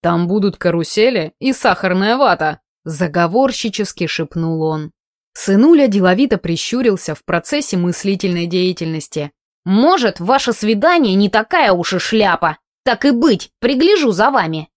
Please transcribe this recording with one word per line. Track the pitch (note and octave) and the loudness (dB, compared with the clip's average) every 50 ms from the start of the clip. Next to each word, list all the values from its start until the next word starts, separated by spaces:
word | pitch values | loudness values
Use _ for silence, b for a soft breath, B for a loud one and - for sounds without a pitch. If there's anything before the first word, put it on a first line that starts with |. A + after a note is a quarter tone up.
«Там | - E3+ E3+ E3+ F3 | 0 0 0 0 0
будут | E3+ F#3+ G#3+ G3 G3+ - | 0 0 0 0 -2 -4
карусели | _ - F3+ E3+ E3+ D#3+ - - - G#3+ B3+ B3+ G3+ D#3 D#3 _ | _ -2 -2 0 0 -2 -2 0 0 0 2 2 -2 -4 -6 _
и | _ - C4 C4 | _ -2 -2 -2
сахарная | - - A#3 F#3 - - F#3 F3+ F#3 F#3+ G#3+ A#3 | 0 0 0 0 0 -2 -2 0 0 0 0 2
вата», | C4 C#4+ A3+ F3+ - D#3 D#3 - _ _ _ _ _ _ | 2 2 2 2 0 -2 -4 -4 _ _ _ _ _ _
заговорщически | D#3+ D#3+ D3 F3+ E3 D3 F3+ E3+ E3+ F3+ A#3+ C4+ C4+ A#3+ - - A3+ F#3+ - G#3 F#3+ - - F#3 | -8 -4 -4 -4 -2 0 0 -2 0 2 2 2 2 0 -4 -6 -6 -4 -4 -6 -6 -4 -6 -6
шепнул | D#3 - - D#3+ C#3+ - E3 E3 E3 E3 D#3+ D#3 | -6 -4 -6 -8 -6 -4 -4 -4 -2 -2 -2 -2
он. | D#3 D#3 D#3 D3+ D3+ _ _ _ _ _ _ _ _ _ | -2 -2 -4 -6 -10 _ _ _ _ _ _ _ _ _
Сынуля | - - - G3 G3+ A#3+ D#4 E4+ D4 C#4 | -4 0 2 4 4 6 6 6 6 6
деловито | B3 G3 G3+ F#3 F3+ F#3 G3+ C#4 C4 A3+ | 4 4 2 2 2 4 2 2 0 0
прищурился | F3+ - E3 E3+ D#3+ - - - B3 C4 A#3+ G3 F#3 - - D3+ | -2 -2 -4 -4 -4 -4 -4 -4 0 0 0 0 0 -4 -8 -10
в | - _ | -10 _
процессе | - - E3+ - - - D4 C#4+ - - | -4 -4 -4 -2 -2 -4 -4 -4 -2 -2
мыслительной | F3+ F3 F3+ E3+ - - G3 G3 F#3+ - F#3+ F3 E3+ E3+ | -2 -2 -2 -4 -2 -2 -4 -4 -2 -2 -4 -2 -2 -4
деятельности. | E3+ E3+ F3+ F3+ F#3 F3+ - E3+ D#3+ D#3+ D#3+ - - - D#3 D3 C#3+ _ _ _ _ _ _ _ | -2 -2 0 0 0 -2 -4 -6 -6 -6 -8 -10 -8 -8 -8 -8 -8 _ _ _ _ _ _ _
«Может, | F3+ F#3+ G#3+ B3 D#4+ F#4 F4 B3 G#3+ - - | 0 2 4 4 4 4 2 2 -2 -2 -2
ваше | E3+ F#3+ B3+ C#4 - B3 A3+ | -2 0 0 0 0 -2 -2
свидание | - G#3+ G#3 A3+ G3+ A3 E4 F4+ E4+ C#4+ G#3 F#3 | -2 0 -2 0 2 2 2 2 2 2 2 2
не | G3 G#3 G3 | 2 2 2
такая | - G#3+ A3 _ - F4 C#4+ G#3+ F#3+ | 0 -2 -2 _ 0 2 2 2 2
уж | F3 E3+ - F#3+ | 0 0 -2 -4
и | F3+ | -4
шляпа? | - - A3 A3 G#3 F#3+ E3+ E3 - D#3+ D#3 _ _ _ _ _ _ | -4 -2 0 0 2 2 0 0 -2 -4 -4 _ _ _ _ _ _
Так | C4 A#3+ - - | -4 -2 0 0
и | C#4+ | 0
быть, | C4+ A#3 C4+ D#4 G#3+ - - - _ _ | 2 2 2 2 2 0 -2 -14 _ _
пригляжу | - A#3+ C#4 B3+ D4 F4+ G#4 F#4+ D4 A#3+ | -2 -2 0 2 2 2 2 2 2 0
за | G3 E3 G#3+ C4 | 0 2 0 2
вами». | C4+ A#3+ F3+ D#3+ D#3+ D#3 D#3 _ _ | 2 0 -2 -2 -4 -6 -8 _ _